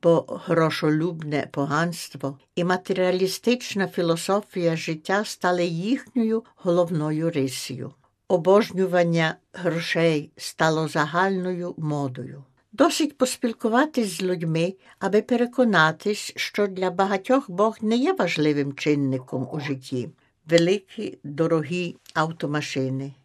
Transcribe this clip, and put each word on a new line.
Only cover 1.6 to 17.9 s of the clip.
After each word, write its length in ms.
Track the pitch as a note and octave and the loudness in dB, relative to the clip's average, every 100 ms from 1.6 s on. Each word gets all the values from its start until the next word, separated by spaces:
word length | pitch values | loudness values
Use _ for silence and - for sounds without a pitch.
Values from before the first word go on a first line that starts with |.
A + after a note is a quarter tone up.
| C#3+ C#3+ E3+ E3 - C#3 C#3 C3+ _ - | -2 0 0 -4 -12 -8 -8 -8 _ -4
і 80 | |
матеріалістична 1200 | F3 F3+ - F#3 F#3 F3+ F#3 - - B3 - G3+ F3+ | 0 0 0 0 2 2 0 0 0 0 -2 -4 -2
філософія 880 | E3+ E3+ E3 - G3 G#3 - E3+ D#3+ | 0 0 0 0 -2 -2 -2 0 0
життя 500 | E3+ D#3+ - F#3+ G#3 | -4 -8 -2 -2 -2
стали 400 | - F3+ F3+ F3 | -2 0 2 0
їхньою 760 | E3 G3 C4 - - A3 A3 A3+ _ | -2 -2 -2 -2 -2 0 0 -4 _
головною 760 | F#3+ F3 E3+ E3+ D3+ D#3 E3 | 0 2 2 0 0 0 0
рисою. 640 | E3 C3 B2+ - C3 B2 - _ _ _ | 0 -2 -4 -10 -10 -12 -16 _ _ _
Обожнювання 1080 | F#3 E3 G3 G#3+ F3+ F#3+ F3+ E3+ E3 D#3+ D#3+ _ | 0 6 4 4 -2 0 2 4 4 2 -2 _
грошей 760 | - F3+ D#3+ E3+ F3 E3 D#3 - - | -6 -4 -2 -2 2 2 2 -4 -14
стало 500 | - - D#3+ D#3 D#3 | -14 0 2 2 -2
загальною 880 | D#3+ D3+ E3+ F#3+ F#3+ F3+ F3+ F3 - | -2 0 2 0 0 -4 -6 -8 -6
модою. 680 | D#3 D3 C#3 B2+ E3 D3 C3+ _ _ | -4 -2 -2 -6 -12 -14 -20 _ _
Досить 460 | G#3+ E4 E4 D4+ - | 2 2 4 -2 0
поспілкуватись 1000 | - - A#3+ A3+ A#3 A3+ D4+ D4+ G#3+ E3 | -2 0 -4 -2 2 2 2 0 -2 -2
з 40 | |
людьми, 520 | F#3 F3+ E3 D#3+ E3+ F#3+ _ - | -2 -2 -2 0 0 -4 _ -6
аби 220 | G3 F#3+ | 0 0
переконатись, 1120 | - A#3+ A#3+ A#3+ B3 F#3 D#3+ D#3 G3+ G#3 - - | 2 0 0 2 4 6 4 2 -4 -4 -6 -8
що 320 | - - G3+ | -6 -2 -2
для 240 | F#3 F#3 | 0 -4
багатьох 600 | F3 G3 G3 F#3+ C4 C#4 | 0 0 0 2 0 0
Бог 260 | F3+ G#3+ G#3+ | 0 0 0
не 140 | G#3+ | -2